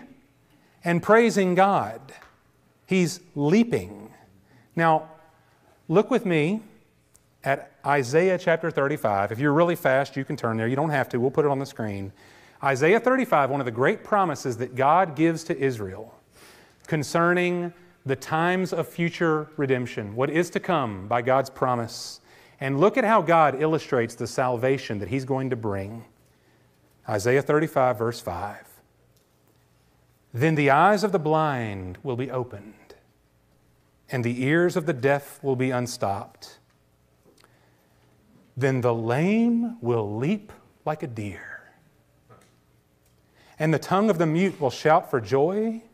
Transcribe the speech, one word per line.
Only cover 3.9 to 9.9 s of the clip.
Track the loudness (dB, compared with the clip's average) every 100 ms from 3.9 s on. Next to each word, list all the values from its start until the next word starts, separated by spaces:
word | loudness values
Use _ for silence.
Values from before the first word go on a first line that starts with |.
| -14 -18 -20 -20 _ _ _ _ 0
Now, | 2 2 -2 -18 _ _ _ _ _ _ 0
look | 0 2
with | 0 0
me | 0 0 -2 -8 -20 _ _ _ _ _ _
at | -4 -4 -6 _ 0
Isaiah | 0 2 2 2 2
chapter | 0 0 0
thirty-five. | -2 -2 0 0 0 -2
If | 0
you're | 2
really | 4 2 2
fast, | 2